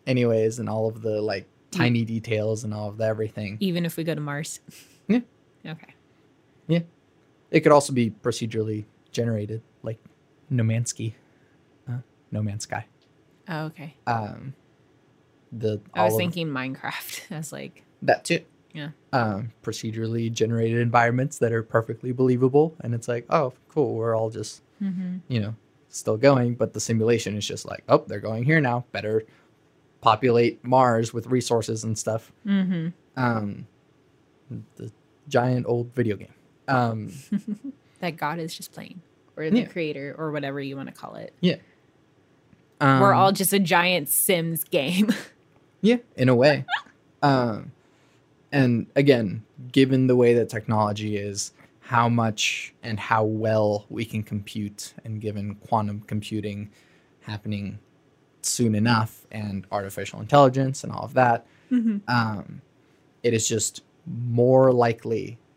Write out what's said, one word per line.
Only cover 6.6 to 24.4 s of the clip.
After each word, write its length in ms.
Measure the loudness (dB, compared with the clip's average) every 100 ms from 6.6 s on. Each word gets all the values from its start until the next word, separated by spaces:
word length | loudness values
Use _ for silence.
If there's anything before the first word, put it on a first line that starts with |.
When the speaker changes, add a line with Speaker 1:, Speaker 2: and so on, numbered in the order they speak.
| -2
Speaker 1:
Yeah. 120 | -2 -2 _ _ _ _ _ _
It 100 | 2
could 120 | 6
also 200 | 6 6
be 180 | 2 0
procedurally 760 | 0 -4 -2 -4 -4 -2 -4 -8 _ _
generated, 520 | -4 -2 -2 -4 -8 -12 _
like 160 | -12 -12 -16 _ _ _ _
No 120 | 0
Man's 280 | 2 0 -2
Ski. 240 | -6 -8 -10 _ _ _ _ _ _ -10
Uh, 100 | -10 -12 _ _
No 120 | -6
Man's 200 | -4 -6
Sky. 220 | -8 -8 -10 _ _ _ _ _ -12
Speaker 2:
Oh, 180 | -8 -8
okay. 280 | -12 -18 -10 -4
Speaker 1:
Um, 480 | -4 -4 -12 -16 -18 _ _ _ _ _ _ _ _ _
the, 280 | -6 -4 -4 -6
Speaker 2:
I 100 | 0
was 80 | 2
Speaker 1:
all 40 | 2
of 40 |
Speaker 2:
thinking 280 | -2 -2 -4
Minecraft. 760 | -4 -6 -8 -10 -10 -12 -14 -12
<laughs> 40 |
I 40 | -12
was 140 | -10
like 320 | -12 -14 -16 _ _
Speaker 1:
That 220 | 0 0
too. 160 | 0 -4 -4 _ _
Speaker 2:
Yeah. 180 | -14 -14 -16 _
Speaker 1:
Um, 400 | 0 0 -2 -8 -10
procedurally 680 | -10 -8 -8 -6 -4 -2 -4
generated 460 | 0 0 2 2 2
environments 580 | 2 4 4 2 -2 0
that 140 | 0
are 100 | 0
perfectly 500 | 0 0 0 -6 -6
believable. 640 | 0 2 4 4 4 2 -2
And 140 | -6
it's 140 | -6 -4
like, 160 | -6 0
"Oh, 240 | 0 0 -6 _
cool. 260 | -2 0
We're 200 | 0 0
all 140 | 0 -2
just, 320 | -6